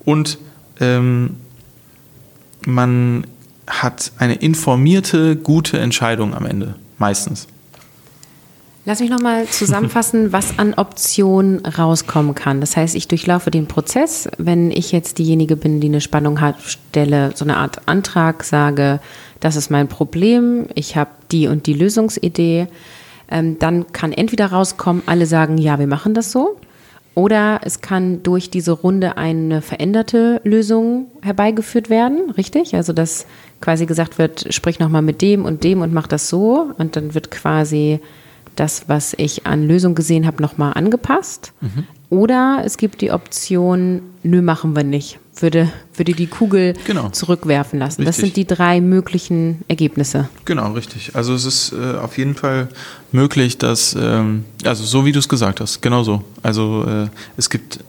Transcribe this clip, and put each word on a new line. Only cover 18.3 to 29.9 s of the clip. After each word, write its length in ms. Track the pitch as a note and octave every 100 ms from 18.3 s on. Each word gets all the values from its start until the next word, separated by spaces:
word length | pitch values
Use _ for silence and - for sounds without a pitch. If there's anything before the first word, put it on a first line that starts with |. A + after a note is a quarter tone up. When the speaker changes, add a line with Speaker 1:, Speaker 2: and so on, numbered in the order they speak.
| D#3+
Speaker 2:
sage, 560 | - D3 D3 C#3+ C#3 C#3 - - - -
„Das 160 | D#3+ D3+
ist 140 | C#3
mein 180 | D3 C#3
Problem, 800 | - D3 E3+ G#3 A#3+ A#3+ A#3+ -
ich 220 | - - D#3+
hab 340 | C#3+ - -
die 180 | E3 C#3
und 180 | D3 D#3
die 60 |
Lösungsidee.“ 960 | C#3+ F#3+ A3 A3 - F3 E3+ E3+ E3 F3 - - - - - -
Ähm, 280 | E3 E3 D#3+
dann 320 | E3 F3 E3+
kann 200 | - D#3+
entweder 360 | - A3 G#3+ G3+
rauskommen, 540 | F#3 F#3+ - F#3 F3 -
alle 180 | E3+
sagen, 320 | E3 D#3+ D#3 D#3+
„Ja, 220 | D3+ C#3+
wir 80 | C#3+
machen 260 | C#3+ G#3
das 180 | A3 A3+
so.“ 300 | B3+ E4+ G4+ - - - - _
Oder 460 | - G3 G#3+ G#3 G#3+
es 160 | - -
kann 420 | - F#3+ F#3 F3
durch 280 | F3 F3+ F3+
diese 220 | F3+ E3+
Runde 440 | D#3+ F3+ F#3+ F#3 -
eine 460 | D#3+ D#3+ D#3+ D#3
veränderte 800 | D3 - F3+